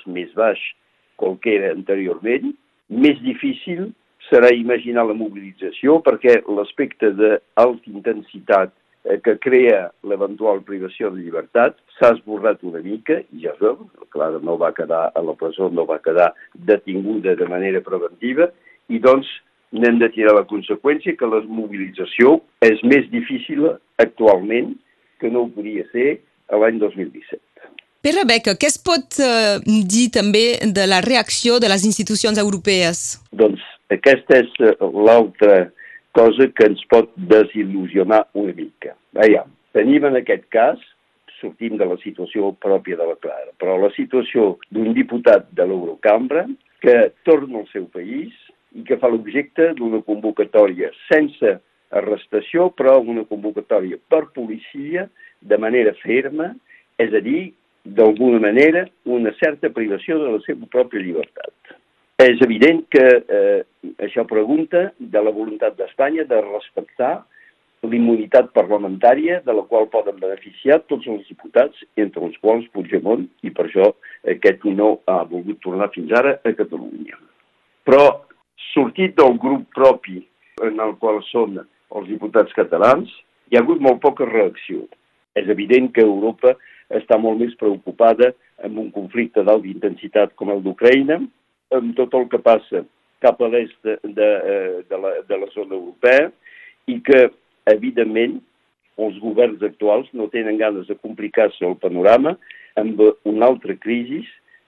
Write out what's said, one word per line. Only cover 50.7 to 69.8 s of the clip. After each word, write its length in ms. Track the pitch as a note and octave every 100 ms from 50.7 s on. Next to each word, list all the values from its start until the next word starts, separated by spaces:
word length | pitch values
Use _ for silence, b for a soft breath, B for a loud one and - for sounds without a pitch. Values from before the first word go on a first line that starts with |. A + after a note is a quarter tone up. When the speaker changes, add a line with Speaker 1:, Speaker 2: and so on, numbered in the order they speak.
| F2+ E2 - -
Speaker 1:
sense 520 | D#3 D3 - A2 F#2 _ _ _
arrestació, 800 | G2+ G2+ G2+ - G#2+ - E3 F3+
però 260 | - C3 C3
una 240 | A#2 A#2
convocatòria 720 | G#2+ G#2 G#2 G#2 - G#2 F#2 E2 _
per 180 | D#3+ D#3
policia 720 | C3+ A2+ A2+ - C#3 C#3+ F3 G3 b b b
de 180 | G2+ G#2
manera 360 | A2 B2 G#2+ -
ferma, 520 | - B2+ C3+ D3+ F3 B3+ b b b -
és 160 | A#2
a 60 | -
dir, 340 | - D#3+ F3+ - _ _
d'alguna 560 | - G2+ A2 G#2+ B2+ A#2
manera, 480 | G#2 A#2 D#3 E3+ F#3+ _
una 260 | B2 B2 A2 -
certa 300 | D#3+ D3 D#3
privació 500 | A#2 A2 G2 - D#3+
de 120 | C#3+
la 80 | G#2+ -
seva 200 | A#2 A#2
pròpia 360 | B2 B2 G#2+
llibertat. 480 | F#2 D#2+ D2 - - - _ - _ _ _ -
És 220 | B2+ A#2+
evident 440 | B2 G#2+ D3 E3 -
que, 160 | C#3+ C3 B2 -
eh, 340 | G#2 G2+ G2+ - _ F2 -
això 260 | G#2+ A#2+
pregunta 680 | A2+ A2 A2 D#3 D#3+ F3 F#3+ -
de 220 | A#2 G#2
la 80 | G#2+
voluntat 460 | G#2 A2 G#2+ A2 -
d'Espanya 480 | - - C#3 D#3+
de 160 | C#3+ A2
respectar 880 | G2+ G2+ - - - - B2+ E3+ - b b b _ _
la 120 | A2
immunitat 580 | A#2 A#2 A2+ G#2 B2+ -
parlamentària 880 | A#2 F#2 G#2 G2 F#2+ A2 C#3 D#3+ F3+
de 80 | B2+
la 100 | G#2+
qual 260 | - A2+